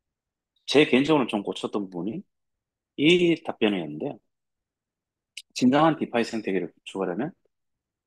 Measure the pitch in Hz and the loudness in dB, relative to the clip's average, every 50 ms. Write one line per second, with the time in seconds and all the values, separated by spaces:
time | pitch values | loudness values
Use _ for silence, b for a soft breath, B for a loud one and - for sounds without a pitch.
0 | _ _ _ _ _ _ _ _ _ _ _ _ _ - - 143 151 151 127 127 | _ _ _ _ _ _ _ _ _ _ _ _ _ 2 4 4 4 6 4 2
1 | 143 151 156 143 117 - 117 101 98 - - - - 120 - 107 101 95 90 85 | 4 4 2 2 2 0 -2 -4 -4 -6 -6 -6 -8 -6 -6 -6 -6 -6 -8 -8
2 | 87 107 147 185 - _ _ _ _ _ _ _ _ _ _ _ _ _ _ - | -8 -8 -8 -10 -12 _ _ _ _ _ _ _ _ _ _ _ _ _ _ 0
3 | 139 160 180 180 180 170 160 - - - - - 113 107 101 90 80 73 76 76 | 2 4 4 4 4 2 0 0 -4 -10 -4 0 0 0 0 -2 -6 -8 -8 -8
4 | 120 143 - - _ _ _ _ _ _ _ _ _ _ _ _ _ _ _ _ | -8 -8 -10 -12 _ _ _ _ _ _ _ _ _ _ _ _ _ _ _ _
5 | _ _ _ _ _ _ _ - - _ _ - 127 123 135 147 156 165 147 - | _ _ _ _ _ _ _ -20 -20 _ _ 0 2 4 4 6 4 4 2 0
6 | 107 101 120 117 113 - 117 110 - 98 95 90 87 80 - _ _ - - 95 | -4 -2 -2 -2 -2 -2 -6 -6 -4 -2 -2 -2 -4 -4 -10 _ _ -14 -8 -6
7 | 92 90 87 98 135 180 - _ _ _ _ _ _ _ _ _ _ _ _ _ | -6 -4 -4 -6 -6 -8 -10 _ _ _ _ _ _ _ _ _ _ _ _ _
8 | _ | _